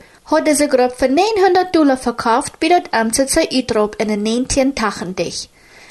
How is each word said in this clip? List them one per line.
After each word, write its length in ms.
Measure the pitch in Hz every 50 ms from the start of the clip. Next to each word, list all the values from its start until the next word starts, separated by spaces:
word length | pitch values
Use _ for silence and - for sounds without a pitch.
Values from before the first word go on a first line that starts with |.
| - - _ - _ -
hat 160 | 302 320 285
diese 220 | 302 302 285 294 277
Gruppe 260 | 277 254 247 247 254
für 120 | - 277 254
neunhundert 640 | 262 311 381 440 453 392 370 381 359 370 359 370 -
Dollar 220 | 330 311 277 262
verkauft, 640 | 262 - 247 233 - - 240 226 254 277 - - -
bei 80 | - 320
dort 240 | 349 359 349 - -
M 200 | 226 226 226 226
C 140 | - 269
zwei 220 | 262 - 320 320 -
Utrop 500 | - 262 247 - 240 214 214 208 208 -
in 80 | - 208
den 140 | 214 202 208
neunzehn 520 | 220 226 247 262 - - 285 262 269 269
Tagen 420 | - 226 208 196 - 214 175 185
dich. 340 | - 170 - - - - - _ _ _ - - - - -